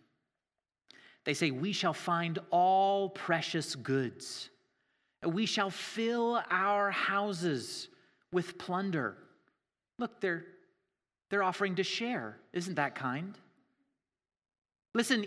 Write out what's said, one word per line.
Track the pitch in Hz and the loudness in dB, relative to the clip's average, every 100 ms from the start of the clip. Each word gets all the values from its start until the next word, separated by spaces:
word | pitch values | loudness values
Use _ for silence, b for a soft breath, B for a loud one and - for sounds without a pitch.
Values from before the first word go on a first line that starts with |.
| _ _ _ _ _ _ _ _ _ B B B | _ _ _ _ _ _ _ _ _ B B B
They | - | -4
say, | 147 165 | 0 0
"We | 131 180 | 0 -2
shall | 190 185 | 0 0
find | 156 - 170 170 160 - | 0 0 0 0 -2 2
all | 170 180 190 196 196 196 | 4 6 6 4 4 0
precious | 196 - 165 151 165 147 | -2 0 0 0 -2 -4
goods. | 135 120 135 127 - - - - _ _ _ _ _ _ _ | -6 -2 0 0 -4 -12 -12 -14 _ _ _ _ _ _ _
We | 170 170 | -2 0
shall | 220 220 196 | 0 0 0
fill | 175 - - 226 233 233 240 - | -2 -8 -2 0 2 2 0 0
our | 185 196 202 202 | 2 2 4 2
houses | 185 - 196 208 185 170 135 110 - - b b b b | 2 0 0 0 0 0 0 -2 -10 -12 b b b b
with | 180 175 - | -2 -2 -6
plunder." | - 180 196 165 117 90 - _ _ _ _ _ _ - | -4 -2 0 0 -2 -4 -16 _ _ _ _ _ _ -8
Look, | 240 - | -8 -4
they're, | 190 170 170 - _ _ _ _ _ _ - | -2 -2 -6 -18 _ _ _ _ _ _ -4
they're | 202 | 2
offering | 190 180 196 | 2 2 0
to | 185 | 0
share. | 185 - 233 233 113 110 - | -2 -2 -2 -2 -4 -10 -10
Isn't | 175 175 156 | -6 -4 0
that | 139 | -2
kind? | - 135 131 185 214 - _ _ _ _ _ _ _ _ _ _ _ _ _ _ | -2 -4 -4 -6 -12 -20 _ _ _ _ _ _ _ _ _ _ _ _ _ _
Listen, | 226 226 247 | 0 2 2